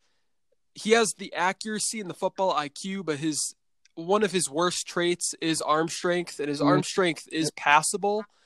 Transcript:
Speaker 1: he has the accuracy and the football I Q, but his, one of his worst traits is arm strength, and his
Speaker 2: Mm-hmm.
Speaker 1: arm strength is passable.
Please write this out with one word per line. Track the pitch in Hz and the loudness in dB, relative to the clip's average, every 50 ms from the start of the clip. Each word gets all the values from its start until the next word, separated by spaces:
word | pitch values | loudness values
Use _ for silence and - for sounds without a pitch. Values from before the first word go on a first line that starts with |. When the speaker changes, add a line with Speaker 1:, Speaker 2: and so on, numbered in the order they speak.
| _ _ _ _ _ _ _ _ _ _ _ _ _ _ _ | _ _ _ _ _ _ _ _ _ _ _ _ _ _ _
Speaker 1:
he | - - 214 | -6 2 4
has | 220 233 226 180 - | 4 6 6 4 0
the | - 202 - - | -4 -10 -8 -4
accuracy | 156 170 185 190 - - 220 214 202 - - - 220 | 0 0 0 0 -2 -6 -6 -4 -4 -4 -4 -6 -6
and | 196 175 | -8 -10
the | 151 | -4
football | - 190 185 - - 190 185 | -4 -4 -2 0 0 0 2
I | 147 151 147 139 | 2 0 -2 -4
Q, | - - - 190 190 196 185 | -8 -10 -8 -6 -6 -4 -4
but | 160 151 | -4 -4
his, | 135 160 156 147 - - - - _ _ _ _ _ _ _ _ | -2 -2 -2 -2 -2 -4 -6 -8 _ _ _ _ _ _ _ _
one | 165 165 175 202 208 214 | -8 -2 0 2 2 2
of | 185 175 | 2 0
his | 185 156 - | 0 -2 -2
worst | 135 160 175 180 - - - | 0 0 0 0 0 -2 -6
traits | - - 180 170 175 175 - - - - - | -4 -2 0 0 0 0 -2 -4 -6 -4 -2
is | 165 165 160 - | -2 -2 0 0
arm | - - 151 156 165 | 0 2 2 2 2
strength, | 160 - - - 180 175 175 170 - - - | 0 -2 -2 0 0 0 0 -2 -4 -6 -6
and | 143 147 | -4 -4
his | 143 143 | -2 2
Speaker 2:
Mm-hmm. | 143 | 4
Speaker 1:
arm | 147 185 - - | 4 4 4 2
strength | - - 202 185 175 151 - - - | 2 0 2 2 2 0 -2 -8 -6
is | - 160 156 - | -4 -2 -2 -2
passable. | - - - 147 147 156 156 - - 190 190 202 208 214 214 - _ _ _ | -4 0 4 6 6 6 4 2 -2 -2 -2 -2 -2 -2 -4 -8 _ _ _